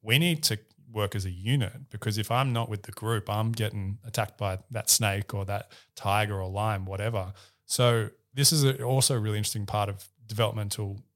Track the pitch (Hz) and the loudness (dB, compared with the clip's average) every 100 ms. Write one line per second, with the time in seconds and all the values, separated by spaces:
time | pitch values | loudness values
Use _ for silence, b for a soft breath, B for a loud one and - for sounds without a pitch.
0 | 110 127 175 156 - 110 _ _ - 113 | 4 4 4 2 0 -2 _ _ -10 -2
1 | 101 104 95 90 101 139 98 - - 101 | -2 -2 -4 -4 0 2 0 -6 -14 -6
2 | - 107 107 120 135 117 113 104 - 107 | -4 -2 0 2 2 0 -2 -6 -8 -8
3 | 107 113 98 104 113 113 107 101 95 101 | -2 -2 0 0 0 0 -2 -2 -6 -6
4 | 120 - 107 - 101 92 - 120 - - | -6 -2 -2 -2 -4 -4 -6 -6 2 4
5 | 107 98 101 101 98 101 - B B - | 4 0 -2 -6 -4 -6 -6 B B -6
6 | 101 101 104 98 92 98 107 101 95 95 | 0 2 2 -2 -4 -2 -2 -2 -4 -4
7 | 107 110 92 101 B B _ - 123 117 | -2 -2 -6 -10 B B _ 2 4 4
8 | 107 - _ 131 139 160 139 131 120 131 | 0 -8 _ 2 4 6 4 2 0 2
9 | 131 127 107 104 104 110 98 104 101 98 | 4 2 0 0 -2 -4 -2 0 0 -4
10 | - _ 113 110 110 110 101 - 101 101 | -12 _ -10 0 2 2 -4 -4 -6 -6
11 | - | -14